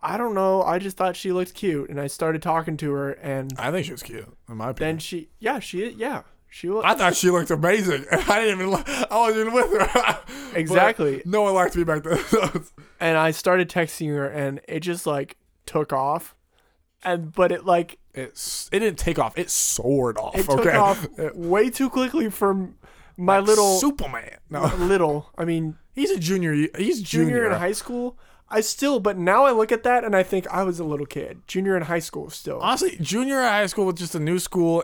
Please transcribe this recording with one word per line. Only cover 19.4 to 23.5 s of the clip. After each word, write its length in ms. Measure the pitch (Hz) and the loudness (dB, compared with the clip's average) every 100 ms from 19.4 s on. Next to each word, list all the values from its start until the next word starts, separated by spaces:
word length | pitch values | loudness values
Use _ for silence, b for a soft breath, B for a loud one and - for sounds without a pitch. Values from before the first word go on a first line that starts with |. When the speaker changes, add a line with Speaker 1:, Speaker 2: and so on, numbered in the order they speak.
| 175 | -4
Speaker 2:
soared 640 | - - - 117 139 123 107 | -2 -2 -2 0 2 2 -2
off. 200 | - 190 | -2 0
Speaker 1:
it 80 | - | 2
took 140 | 135 | 4
Speaker 2:
Okay. 160 | 196 156 | 4 6
Speaker 1:
off 300 | 196 190 160 - | 4 2 -4 -6
Speaker 2:
It 180 | 156 - | -8 -4
Speaker 1:
way 320 | 170 196 247 | 2 4 2
too 200 | - 269 | 2 -2
quickly 400 | 269 254 320 208 | 0 0 0 -2
from 460 | - 202 196 185 - b b b b | 0 0 0 -2 -10 b b b b
my 220 | 180 196 | 2 4
Speaker 2:
Like 80 | |
Speaker 1:
little 300 | 202 | 6